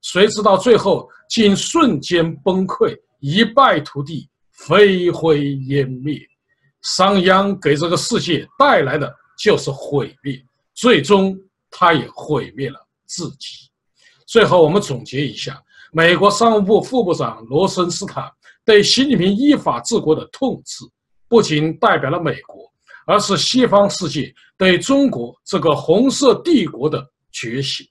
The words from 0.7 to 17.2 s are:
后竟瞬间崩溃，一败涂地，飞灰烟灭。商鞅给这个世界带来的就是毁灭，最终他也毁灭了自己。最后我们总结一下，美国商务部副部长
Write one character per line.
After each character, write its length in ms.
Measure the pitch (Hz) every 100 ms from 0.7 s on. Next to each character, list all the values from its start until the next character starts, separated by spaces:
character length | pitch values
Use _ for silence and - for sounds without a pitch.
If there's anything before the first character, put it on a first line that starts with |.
| 202
后 340 | 202 165 - _ _
竟 260 | - 208 196
瞬 420 | - 330 294 156
间 340 | - 175 165 151
崩 260 | - 185 185
溃， 260 | - 226 - _ _
一 240 | 139 175 226
败 340 | 247 262 175
涂 240 | 139 143
地， 260 | 143 156 - _ _
飞 580 | _ - 175 208 185 175
灰 440 | 170 160 151 143 139 131
烟 200 | 143 127
灭。 320 | 127 135 135 - _ _ _ _ _
商 400 | - - 190 202
鞅 360 | 180 185 202 190
给 160 | 151
这 140 | 143 165
个 80 | 170
世 240 | - 220
界 260 | 139 139 - _
带 220 | 285 226
来 160 | 139 160
的 120 | 139 - _ _
就 180 | 208 165
是 140 | -
毁 420 | 135 - 143 104 _
灭， 220 | 143 131 _ _ _
最 280 | - 233 202
终 320 | 135 202 190 190 _ _ _
他 220 | - 175
也 120 | 160 -
毁 380 | - - 147 95
灭 160 | 101 135
了 160 | - _ _ _
自 240 | - 151 -
己。 340 | - - _ _ _ _ _ _ _
最 160 | 226
后 180 | 185 180
我 60 | 156
们 140 | 175
总 240 | - 127 110
结 200 | 131 143
一 80 |
下， 240 | 104 - - _ _ -
美 240 | 156 165 175
国 120 | 196
商 280 | 202 233 220
务 40 |
部 200 | 190 233
副 200 | 247 254
部 120 | 196
长 280 | 156